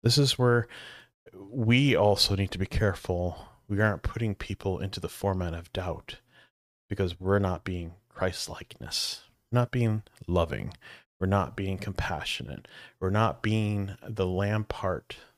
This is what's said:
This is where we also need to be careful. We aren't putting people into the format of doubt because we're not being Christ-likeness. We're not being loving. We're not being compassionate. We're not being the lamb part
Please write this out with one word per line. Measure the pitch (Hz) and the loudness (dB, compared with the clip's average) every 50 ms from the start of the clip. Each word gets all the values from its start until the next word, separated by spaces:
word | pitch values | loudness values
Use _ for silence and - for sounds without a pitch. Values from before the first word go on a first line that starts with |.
This | - 117 120 | 4 4 4
is | 143 143 131 - - | 6 4 4 4 4
where | 127 123 120 120 113 - - - - - - - - _ _ _ _ - - | 4 6 6 4 2 0 -8 -18 -18 -18 -18 -20 -20 _ _ _ _ -20 -20
we | 92 98 98 113 135 113 110 120 127 143 139 113 | -18 -16 -8 -4 0 4 6 6 6 6 6 6
also | 76 104 104 101 95 - - 98 | 6 6 6 6 4 4 2 2
need | 95 98 95 | 0 0 -2
to | - | 0
be | 87 95 | -4 -4
careful. | - - - 113 101 90 - - - 92 87 87 87 85 - - - - _ _ | -2 0 2 2 2 0 -2 -4 -4 -2 0 0 -4 -4 -6 -16 -20 -20 _ _
We | - 104 98 | -4 2 4
aren't | 107 107 101 - | 4 4 2 0
putting | - - - 113 117 107 98 | -4 -6 -4 -2 -2 -2 -2
people | _ - - 98 - - 101 95 - | _ -6 -8 -8 -4 -2 -2 -2 -2
into | 92 98 98 - | -4 -6 -6 -6
the | - - | -8 -8
format | - - - 101 95 92 90 85 80 | -8 -4 -2 -2 0 0 -2 -4 -4
of | 85 85 - _ | -6 -10 -8 _
doubt | 95 90 92 82 - - - - - _ _ _ - - _ _ _ _ _ _ _ _ | -6 -4 -4 -6 -6 -10 -16 -18 -18 _ _ _ -20 -20 _ _ _ _ _ _ _ _
because | _ 101 - 98 90 85 - | _ -4 -2 -2 -2 -2 -4
we're | 92 95 98 101 | 0 2 2 2
not | 98 92 90 - _ | 2 0 -2 -2 _
being | - 90 87 85 82 85 _ _ | -6 -6 -6 -6 -10 -12 _ _
Christ-likeness. | _ _ - 95 95 90 - - - - - - _ - - - - - - - - - - - _ _ _ _ _ | _ _ -4 -4 -4 -2 -6 -10 -10 -10 -14 -14 _ -16 -16 -12 -8 -6 -4 -4 -4 -8 -10 -14 _ _ _ _ _
We're | - 123 | 0 0
not | 123 - | 0 2
being | - 127 120 113 107 107 - _ _ _ - | 0 0 2 2 0 0 -4 _ _ _ -6
loving. | - 87 87 85 78 71 52 50 - - - - - - - _ _ _ _ | 0 2 2 2 2 -2 -6 -6 -8 -10 -12 -20 -20 -20 -20 _ _ _ _
We're | 95 | 0
not | 95 98 101 92 - - | 2 2 2 2 0 -4
being | - 98 95 95 | -4 -4 -4 -4
compassionate. | 92 - 101 95 - - - 90 73 - - - - - - - - - - - - - - _ _ | -4 -6 -6 -4 -4 -4 -4 -4 -6 -4 -6 -8 -8 -8 -10 -12 -14 -14 -18 -20 -20 -20 -20 _ _
We're | 92 92 | -2 0
not | 98 107 113 107 - - - | 2 4 4 2 0 0 -2
being | 107 107 110 107 104 104 101 98 98 98 - | 0 2 2 2 0 0 -2 -4 -4 -8 -12
the | - - 113 104 95 | -10 -10 -4 -2 0
lamb | 92 92 90 101 101 107 110 107 | 0 2 0 0 0 0 -2 -2
part | _ - - - 92 90 69 _ _ - - - _ _ | _ -6 -4 -2 -4 -4 -4 _ _ -18 -18 -18 _ _